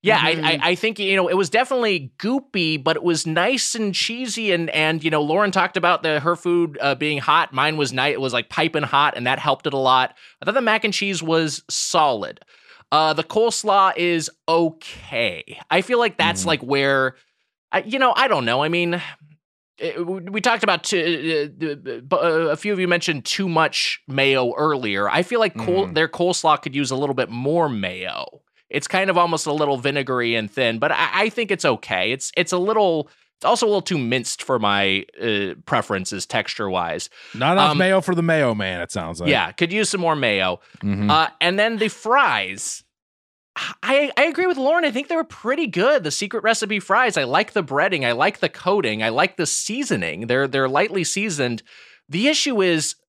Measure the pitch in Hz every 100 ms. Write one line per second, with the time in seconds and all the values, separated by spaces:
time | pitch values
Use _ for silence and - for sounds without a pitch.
0 | 185 208 139 165 156 160 160 180 220 202
1 | 196 190 180 185 190 220 254 262 226 180
2 | 135 _ 208 269 262 196 165 156 135 156
3 | 170 165 170 160 190 262 - 233 214 185
4 | - 233 254 214 214 175 165 156 156 165
5 | 160 156 147 170 208 190 185 190 175 170
6 | 160 151 147 170 175 175 170 143 139 131
7 | 151 147 131 156 165 131 147 156 139 131
8 | 139 120 135 120 117 - 160 160 143 139
9 | 147 - 120 135 151 135 156 139 131 127
10 | 127 - - _ - 233 233 214 214 190
11 | 202 180 160 165 160 135 - - - 170
12 | 151 117 82 - _ - _ - _ 147
13 | 156 156 - 214 226 - 214 214 190 -
14 | 175 170 151 _ - 165 165 160 - -
15 | - 123 113 87 - - - 170 190 240
16 | 233 - 165 180 185 156 123 139 139 135
17 | 131 - _ _ _ _ _ 190 220 262
18 | 262 - 262 175 117 131 151 175 170 175
19 | - - _ _ _ _ _ _ 165 143
20 | 175 190 175 208 247 233 208 175 - 190
21 | 165 160 156 156 147 139 156 143 131 120
22 | 131 170 165 160 165 156 208 202 180 175
23 | 170 151 - - 190 165 151 - - -
24 | - 135 135 135 123 - 156 143 117 98
25 | 101 147 175 240 214 - 113 180 190 156
26 | 160 - 175 180 160 147 - 135 139 131
27 | 143 131 127 120 131 170 156 113 95 92
28 | 90 - - - _ _ _ 139 - 190
29 | 190 180 175 165 156 151 147 139 139 143
30 | 131 127 117 117 104 - 120 113 143 -
31 | 151 185 220 226 220 196 156 113 - 95
32 | 95 135 - - 175 180 190 220 196 160
33 | 147 _ _ _ - 233 220 202 - 165
34 | 120 131 120 - - 127 107 101 98 98
35 | - - 113 104 98 67 - 127 - 98
36 | 92 101 - 120 104 - 104 92 85 82
37 | - - - 110 135 185 147 151 185 190
38 | 185 175 165 160 131 107 95 90 85 101
39 | 82 82 87 131 87 - 170 202 208 196
40 | 170 151 127 101 92 90 _ - 101 101
41 | 104 156 160 - 170 196 214 226 214 -
42 | 220 254 262 117 95 98 - - _ _
43 | _ _ _ _ _ - - - 208 269
44 | 285 - 302 330 359 277 262 339 311 233
45 | 277 330 320 - 214 285 302 170 226 294
46 | 156 - 202 226 214 226 208 208 - 196
47 | 254 170 131 147 220 214 151 139 185 175
48 | 127 117 165 208 160 - - 202 135 107
49 | 110 117 185 - 156 - - 233 285 147
50 | 85 78 113 127 139 135 131 139 208 196
51 | 165 - 214 151 123 113 _ - - -
52 | _ 165 254 302 294 233 185 165 147 -